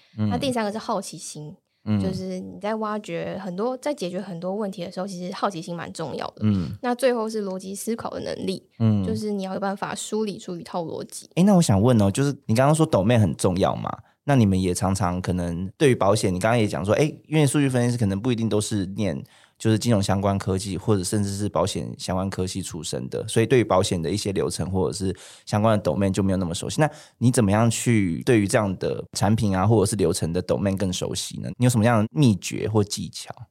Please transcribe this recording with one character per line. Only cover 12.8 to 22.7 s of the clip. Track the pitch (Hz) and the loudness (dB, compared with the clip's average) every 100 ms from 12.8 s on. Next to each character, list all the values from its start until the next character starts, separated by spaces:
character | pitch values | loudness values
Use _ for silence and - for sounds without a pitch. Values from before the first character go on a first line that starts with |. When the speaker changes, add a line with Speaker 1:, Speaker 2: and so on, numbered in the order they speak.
| 156 | 4
Speaker 1:
domain | - 95 123 | 4 4 4
很 | 104 73 | 4 2
重 | 104 90 | 0 2
要 | 87 55 | 0 0
嘛， | 55 - - _ - | -6 -10 -14 _ 0
那 | 139 | 4
你 | 107 | 6
们 | 95 | 4
也 | 92 | 2
常 | 90 95 | 0 0
常 | 95 87 90 | 0 0 -2
可 | 90 | -2
能 | 90 87 85 95 - | -2 -2 -4 -6 2
对 | 143 | 4
于 | 123 | 4
保 | 98 113 | 4 4
险， | 104 | 2
你 | 90 | 0
刚 | 107 | 2
刚 | 120 | 2
也 | 104 | 2
讲 | 71 | 0
说， | 92 104 | 2 2
诶， | 151 - - | 2 -2 -2
因 | 156 | 2
为 | 147 | 4
数 | 151 | 4
据 | 139 | 2
分 | 127 120 | 2 0
析 | |
师 | 120 | 2
可 | 107 | 0
能 | 98 | 0
不 | 123 | 0
一 | 117 | 0
定 | 113 | 0
都 | 101 | 0
是 | 101 104 92 - | -2 -4 -4 -4
念 | 101 71 - _ _ _ | -4 -4 -8 _ _ _
就 | 113 | 0
是 | 110 | 2
金 | 117 | 2
融 | 110 | 2
相 | 98 98 | 2 0
关 | 98 98 | 0 0
科 | - 95 | 0 -2
技， | 101 87 | -4 -4
或 | - 104 | 0 0
者 | |
甚 | 87 107 | 0 -2
至 | 101 | -2
是 | 98 104 | -4 -4
保 | 78 | -2
险 | 90 - 58 57 | -2 -2 -8 -8
相 | - 92 | -6 -4
关 | 95 | -4
科 | - 92 | -4 -4
技 | 95 | -6
出 | 90 | -8